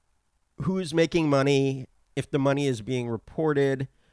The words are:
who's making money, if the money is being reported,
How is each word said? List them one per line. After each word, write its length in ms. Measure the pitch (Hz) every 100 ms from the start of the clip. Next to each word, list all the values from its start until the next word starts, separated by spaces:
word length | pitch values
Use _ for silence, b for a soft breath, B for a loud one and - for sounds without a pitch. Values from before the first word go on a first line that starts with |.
| _ _ _ _ _ -
who's 320 | 165 190 175
making 360 | 165 165 170 156
money, 580 | 139 139 139 135 135 131 _ _ -
if 140 | -
the 100 | 147
money 280 | 135 139 143
is 140 | 120
being 260 | 107 127 120
reported, 800 | 113 - - 160 143 139 135 135 _ _